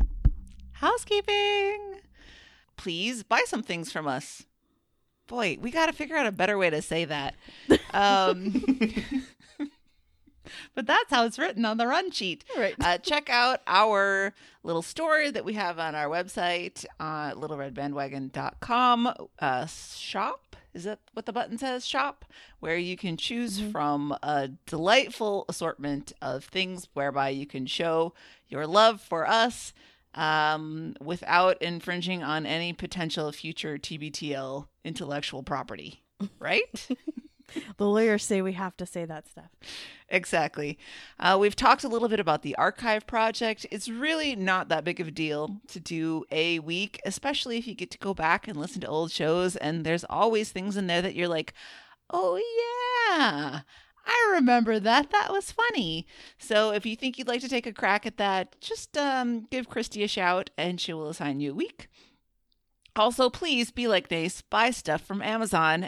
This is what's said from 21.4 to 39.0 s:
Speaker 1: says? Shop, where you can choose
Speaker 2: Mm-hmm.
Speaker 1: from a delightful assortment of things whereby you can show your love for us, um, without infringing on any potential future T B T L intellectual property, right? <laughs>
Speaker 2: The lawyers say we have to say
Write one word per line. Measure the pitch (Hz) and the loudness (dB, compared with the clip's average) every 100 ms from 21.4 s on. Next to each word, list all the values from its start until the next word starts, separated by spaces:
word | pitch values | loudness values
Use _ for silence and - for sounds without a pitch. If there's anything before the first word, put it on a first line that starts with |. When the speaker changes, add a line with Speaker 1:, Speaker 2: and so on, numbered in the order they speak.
| - 226 | -4 -4
Speaker 1:
says? | 269 254 - | -4 -4 -4
Shop, | 277 277 - - - - - | -2 -2 -4 -20 -20 -20 -10
where | 160 170 | -2 -2
you | 180 180 | -2 -4
can | 185 160 | -4 -4
choose | - 240 240 196 | -4 -4 -4 -4
Speaker 2:
Mm-hmm. | 208 | -4
Speaker 1:
from | 214 147 143 147 - | 0 0 0 -2 -4
a | 147 147 135 139 - | 0 0 0 -8 -8
delightful | 156 175 254 254 - 214 196 - | -2 6 6 4 -2 -2 -2 -4
assortment | - 165 - 143 143 - - | -4 -4 -4 -4 -6 -8 -10
of | 139 135 - | -6 -6 -6
things | 190 185 180 - 143 | -4 -4 -6 -10 -4
whereby | 139 139 135 | -2 0 0
you | 139 143 | -2 -6
can | 135 131 | -8 -6
show | - 170 160 170 - - - - | -2 2 2 0 -2 -20 -20 -10
your | 135 156 | -6 2
love | 196 226 208 | 6 6 6
for | - 165 160 | -4 -2 2
us, | 226 240 - - - - _ _ - | 4 2 0 -14 -18 -20 _ _ -2
um, | 156 156 151 156 156 156 160 - | 0 2 2 0 -4 -8 -10 -10
without | 143 175 - 175 185 - | -8 -8 2 4 6 4
infringing | 170 170 180 180 175 180 | -2 -4 -4 -4 -2 -4
on | 143 156 151 | -2 -2 -2
any | 160 175 | -2 -4
potential | 165 170 180 160 165 151 | -6 -8 -6 -4 -2 -4
future | 147 160 156 156 143 | -6 -12 -8 -8 -8
T | - 156 | -8 -10
B | 151 | -10
T | - 147 | -8 -6
L | 135 131 139 143 _ | -6 -6 -8 -12 _
intellectual | 165 160 147 143 - 135 | -12 -8 -6 -6 -6 -10
property, | 135 139 123 95 92 - _ - 202 - | -6 -6 -6 -12 -14 -18 _ -10 -10 -6
right? | 156 403 494 - - | -2 0 -2 -8 -8
<laughs> | 254 - - - _ - 311 - - | -8 -8 -12 -16 _ -14 -12 -12 -2
Speaker 2:
The | 202 | 2
lawyers | 214 226 208 | 4 4 2
say | - 196 | 0 0
we | 190 | 0
have | 180 185 - | -4 -8 -8
to | 180 | -10
say | 175 | -8